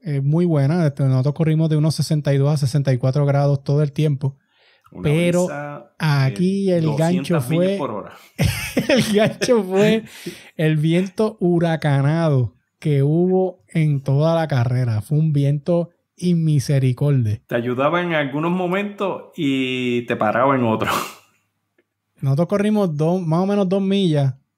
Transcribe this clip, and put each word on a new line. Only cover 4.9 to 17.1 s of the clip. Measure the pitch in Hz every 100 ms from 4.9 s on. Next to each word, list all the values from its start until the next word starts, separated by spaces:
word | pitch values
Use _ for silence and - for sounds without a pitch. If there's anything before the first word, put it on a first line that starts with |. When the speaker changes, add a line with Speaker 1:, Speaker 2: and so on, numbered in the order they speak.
Speaker 2:
Una | 85
Speaker 1:
Pero | 147 156 175 175 180
Speaker 2:
brisa, | 143 147 147 - -
Speaker 1:
aquí | 156 143 135 156 185 196 196
Speaker 2:
eh, | 170
Speaker 1:
el | 156 143
gancho | 165 185 180 165
Speaker 2:
doscientas | 123
millas | 160 185
Speaker 1:
fue | 196
Speaker 2:
por | 131
hora. | 104 87 - - -
Speaker 1:
<laughs> | - - - - -
el | 254 220 208
gancho | 214 - - 233
fue | 185 190 214 220 220 - 175 - - -
el | 156 156
viento | 160 170 190 - 214 214
huracanado | 175 170 170 160 151 139 139 165 165 131 120 - _ _
que | 160 143
hubo | 143 160 180 185 185 - _
en | 170 156 139
toda | 139 139 160 165
la | 156
carrera. | 131 120 123 120 107
Fue | - 151
un | 160
viento | 143 139 143 180 170 170 _ _ - 180 170 160
inmisericorde. | 147 - 139 131 120 147